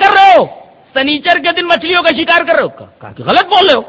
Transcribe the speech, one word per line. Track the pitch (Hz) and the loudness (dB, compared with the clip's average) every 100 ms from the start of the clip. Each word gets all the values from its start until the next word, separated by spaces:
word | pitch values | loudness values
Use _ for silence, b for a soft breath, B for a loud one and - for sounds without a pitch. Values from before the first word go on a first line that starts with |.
کر | 392 | 2
رہے | 403 392 339 | 4 6 4
ہو؟ | 170 - - _ _ | 2 -8 -20 _ _
سنیچر | 269 269 294 349 339 | -6 -4 -4 -2 -2
کے | 339 | -2
دن | 349 | -4
مچھلیوں | 349 339 320 359 | -2 -4 -2 -2
کا | 330 | -2
شکار | 269 320 339 | -2 0 0
کر | 330 | 0
رہے | - | -2
ہو؟ | 170 | -2
کہا، | - 98 _ | -8 -20 _
کہا | 107 | -20
کہ | 107 | -12
غلط | 120 285 | -2 -2
بول | 359 381 381 | 0 0 2
رہے | |
ہو، | 247 | 0